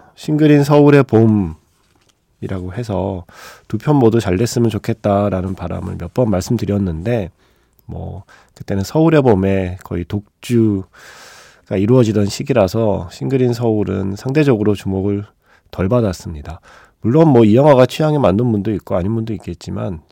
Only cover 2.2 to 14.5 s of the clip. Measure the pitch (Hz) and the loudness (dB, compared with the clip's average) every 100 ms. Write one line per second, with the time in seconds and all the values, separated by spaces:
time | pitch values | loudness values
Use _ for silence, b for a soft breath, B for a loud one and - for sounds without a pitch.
2.2 | _ _ 101 95 90 90 120 92 95 92 | _ _ -10 -10 -10 -10 -6 -6 -4 -8
3.2 | 87 B B B _ 107 151 147 117 117 | -12 B B B _ -8 0 2 4 2
4.2 | 104 90 117 - 117 104 - 113 104 101 | 0 -2 -2 0 -2 -2 -6 -4 0 0
5.2 | 101 95 92 95 87 90 92 92 85 - | 0 -2 -6 -8 -8 -8 -10 -10 -8 -4
6.2 | 120 92 - 113 98 101 98 80 92 120 | -2 -2 -2 -4 -2 -2 -2 -4 -4 -4
7.2 | 87 - _ _ _ _ - 87 90 92 | -6 -12 _ _ _ _ -16 -14 -12 -14
8.2 | - b b _ - 98 95 151 160 160 | -18 b b _ -8 -6 -4 0 2 4
9.2 | 131 98 95 98 92 92 - 90 87 104 | 4 4 2 0 -4 -8 -10 -10 -6 -8
10.2 | - _ - 120 110 98 92 _ - - | -10 _ -4 0 2 0 -6 _ -20 -20
11.2 | - - - _ _ 101 104 131 113 107 | -20 -20 -20 _ _ -4 2 4 4 0
12.2 | 101 - - 123 95 110 113 92 87 - | -2 -4 -2 0 2 0 -2 -2 -6 -10
13.2 | 135 131 123 117 120 107 95 98 95 98 | -4 0 0 0 -2 -2 -2 -4 -6 -6
14.2 | 127 139 143 | -4 0 2